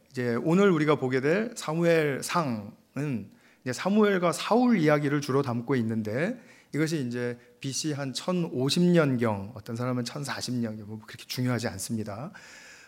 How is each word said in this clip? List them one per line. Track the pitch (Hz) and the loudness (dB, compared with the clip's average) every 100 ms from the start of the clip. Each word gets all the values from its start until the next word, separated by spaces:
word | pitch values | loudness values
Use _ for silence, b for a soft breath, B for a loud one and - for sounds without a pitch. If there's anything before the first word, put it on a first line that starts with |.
| _ | _
이제 | 131 120 120 | -4 -2 0
오늘 | 160 185 202 | 2 4 6
우리가 | 156 151 143 | 4 2 2
보게 | 131 131 | 2 0
될 | 143 196 233 - | 2 0 -2 -6
사무엘 | - 165 170 165 147 131 | -4 0 4 4 2 -2
상은 | - 175 139 110 101 - _ 135 147 113 101 b b b | -2 -2 -2 -4 -8 -16 _ -6 -4 -4 -6 b b b
이제 | 127 | -8
사무엘과 | 120 185 208 208 185 170 | -4 2 4 4 4 0
사울 | - - 226 247 208 | 0 2 4 4 4
이야기를 | 151 147 143 147 | 4 4 2 0
주로 | 139 135 | 0 0
담고 | 123 117 117 131 | 0 -2 0 0
있는데 | 113 113 107 120 190 254 B B B | 0 -2 -2 -2 -4 -6 B B B
이것이 | 143 156 160 120 | -4 -2 -2 -4
이제 | 123 120 120 b b | -4 -4 -6 b b
비씨 | 135 127 156 | -8 -4 -4
한 | 139 135 | -4 -6
천오십 | 120 - 180 165 127 139 180 | -6 -2 -2 -2 0 0 4
년경, | 180 170 143 123 117 101 101 113 | 6 6 6 4 0 0 -6 -12
어떤 | - 117 | -10 -6
사람은 | 127 123 120 | -4 -4 -4
천사십 | 151 139 - - 123 | -6 -8 -8 -4 -4
년경, | 113 107 104 | -4 -6 -12
뭐 | 107 - | -14 -14
그렇게 | - - | -16 -10
중요하지 | - 127 120 117 | -2 0 0 -2
않습니다. | 92 - 110 104 104 151 - B B B B | -6 -6 -6 -6 -8 -12 -14 B B B B